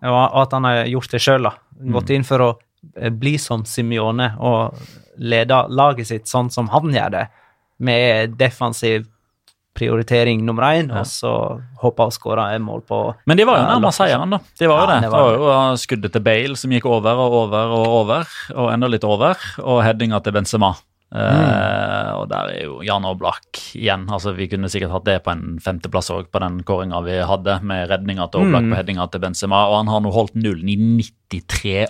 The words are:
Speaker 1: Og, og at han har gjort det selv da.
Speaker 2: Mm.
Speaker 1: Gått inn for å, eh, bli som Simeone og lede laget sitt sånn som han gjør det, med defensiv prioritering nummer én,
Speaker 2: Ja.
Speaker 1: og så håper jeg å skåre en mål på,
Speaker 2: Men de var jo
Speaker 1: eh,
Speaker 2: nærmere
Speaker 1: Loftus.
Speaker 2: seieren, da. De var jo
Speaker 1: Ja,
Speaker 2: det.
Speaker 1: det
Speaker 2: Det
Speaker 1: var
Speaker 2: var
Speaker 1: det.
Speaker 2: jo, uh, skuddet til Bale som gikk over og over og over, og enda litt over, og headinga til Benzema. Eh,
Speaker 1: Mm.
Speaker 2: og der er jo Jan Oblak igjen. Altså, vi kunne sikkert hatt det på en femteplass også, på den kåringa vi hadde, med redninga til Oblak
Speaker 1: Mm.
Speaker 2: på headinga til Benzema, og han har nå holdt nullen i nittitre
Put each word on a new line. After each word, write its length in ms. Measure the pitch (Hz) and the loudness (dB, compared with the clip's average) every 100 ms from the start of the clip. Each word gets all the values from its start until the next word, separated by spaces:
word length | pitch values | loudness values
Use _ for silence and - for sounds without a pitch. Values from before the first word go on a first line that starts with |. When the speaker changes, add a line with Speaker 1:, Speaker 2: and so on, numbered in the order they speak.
Speaker 1:
Og, 220 | 127 123 | 0 2
og 180 | 131 135 | 4 4
at 100 | 131 | 2
han 120 | 131 127 | 2 2
har 200 | 120 117 | 0 0
gjort 260 | 123 - | -4 -4
det 100 | 123 | 0
selv 220 | 139 131 | 2 4
da. 80 | 113 - _ | 2 -4 _
Speaker 2:
Mm. 200 | - 131 | -10 -4
Speaker 1:
Gått 160 | 120 90 | -2 0
inn 140 | 139 | 0
for 160 | 127 131 | 2 2
å, 100 | 123 113 _ _ - | 2 0 _ _ -20
eh, 160 | - 113 | -8 -6
bli 280 | 113 135 147 | -2 -2 -2
som 260 | - 113 | -2 -4
Simeone 680 | 107 - 117 117 110 117 123 110 | -4 -4 -2 0 0 0 -2 0
og 380 | 120 113 113 - - - _ - | 0 2 0 -6 -18 -20 _ -10
lede 500 | 117 117 117 131 120 | 0 2 4 2 2
laget 400 | 131 143 120 113 | 2 2 2 -4
sitt 180 | 110 - | -8 -2
sånn 260 | 127 123 | -2 0
som 160 | 127 113 | -2 0
han 220 | 135 156 | 0 0
gjør 200 | 127 98 | 0 0
det, 160 | 92 107 _ _ _ _ - | -2 -6 _ _ _ _ -4
med 580 | 123 120 123 110 113 117 | 0 2 4 2 0 0
defensiv 680 | 127 - 120 113 117 110 110 _ _ _ _ _ _ - | 0 0 -4 -2 0 0 -4 _ _ _ _ _ _ -6
prioritering 640 | 120 117 113 120 120 113 | -2 0 2 2 2 2
nummer 240 | 113 113 135 | 0 0 2
én, 160 | 160 147 | 2 0
Speaker 2:
Ja. 80 | 107 | -4
Speaker 1:
og 80 | 101 | -6
så 240 | - 117 113 110 120 123 - | -6 -4 -2 -4 -6 -14 -4
håper 220 | 123 - | -2 0
jeg 80 | 110 | 0
å 60 | - | -2
skåre 300 | 113 110 101 110 | -4 -2 -2 -4
en 100 | 107 | -6
mål 160 | 113 - | -8 -6
på, 140 | 107 110 - - | -4 -4 -4 2
Speaker 2:
Men 120 | 175 | 4
de 60 | 226 | 6
var 100 | 190 | 4
jo 60 | |
Speaker 1:
eh, 60 | - | 4
Speaker 2:
nærmere 160 | 240 196 | 2 2
Speaker 1:
Loftus. 140 | - | 2
Speaker 2:
seieren, 260 | 185 127 175 202 | 2 2 0 -4
da. 40 | - - | -6 0
De 80 | 165 | 2
var 80 | 151 | 4
jo 80 | |
Speaker 1:
Ja, 20 | 190 | 4
Speaker 2:
det. 120 | 135 | 2
Speaker 1:
det 80 | 113 | 2
Speaker 2:
Det 40 | |
Speaker 1:
var 120 | 131 | 4
Speaker 2:
var 80 | 127 | 4
Speaker 1:
det. 80 | 113 | 4
Speaker 2:
jo, 100 | 147 | 4
uh, 260 | 135 131 123 | 4 4 0
skuddet 340 | - 120 104 | -4 -4 -2
til 80 | 113 | 0
Bale 340 | 104 110 135 135 | 2 2 0 -4
som 140 | 131 | -2
gikk 140 | 123 127 | 0 2
over 300 | 117 107 123 | 2 2 2
og 180 | 123 120 107 | 4 2 2
over 260 | 104 117 117 | 0 0 2
og 80 | 113 117 | 4 4
over, 240 | 107 143 160 - - - | 2 0 -2 -10 -10 -4
og 180 | 120 | -2
enda 140 | 117 123 | 0 0
litt 160 | 113 | 0
over, 320 | 104 104 147 185 - - | 0 2 2 0 -6 -8
og 200 | 131 123 | 0 4
headinga 360 | 113 110 117 107 | 4 2 0 0
til 100 | 107 | 0
Benzema. 420 | 104 101 110 98 90 _ _ _ | -2 0 2 2 0 _ _ _
Eh, 60 | 110 | -2
Speaker 1:
Mm. 1040 | - - 50 50 50 50 50 50 52 50 | 2 4 4 2 0 -2 -2 -4 -4 -6
Speaker 2:
og 80 | 50 | -6
der 200 | 50 50 | -6 -6
er 100 | - 73 | -8 -10
jo 160 | 64 98 | -8 -4
Jan 180 | 101 | -4
Oblak 460 | 95 92 90 - - - - | -4 -4 -4 -6 -10 -18 -16
igjen. 320 | - 110 95 95 | -4 -2 -2 -4
Altså, 180 | 101 101 92 | -6 -6 -6
vi 100 | 92 | -6
kunne 220 | 98 95 | -4 -4
sikkert 220 | 101 92 | -4 -4
hatt 140 | 92 101 | -2 0
det 180 | 92 | 0
på 80 | 92 | -2
en 260 | 85 85 85 | -6 -8 -8
femteplass 520 | - 90 - 92 - | -6 -6 -4 -4 -4
også, 160 | 90 90 | -6 -6
på 100 | 95 | -4
den 220 | 92 90 | -4 -4
kåringa 400 | 90 92 92 87 | -4 -4 -4 -6
vi 140 | 87 90 | -4 -4
hadde, 460 | 85 95 95 95 | -2 -2 -2 -4
med 260 | 101 95 87 | -4 -6 -2
redninga 400 | 95 98 95 85 | -2 -2 -4 -4
til 100 | 98 | 0
Oblak 200 | 95 127 | 2 2
Speaker 1:
Mm. 80 | 113 | 2
Speaker 2:
på 60 | 110 | -2
headinga 320 | 92 95 90 | -2 -4 -4
til 80 | 92 | -4
Benzema, 440 | 92 90 101 101 104 | -6 -4 0 2 4
og 60 | 104 | 2
han 100 | 107 | 2
har 140 | 107 | 0
nå 100 | 104 | 0
holdt 220 | 110 104 113 | 0 0 -2
nullen 340 | 110 85 95 | -2 -2 -2
i 60 | 101 | 0
nittitre 1120 | 113 117 107 _ _ 92 - - 104 98 | 2 2 0 _ _ -10 -6 -6 -2 -2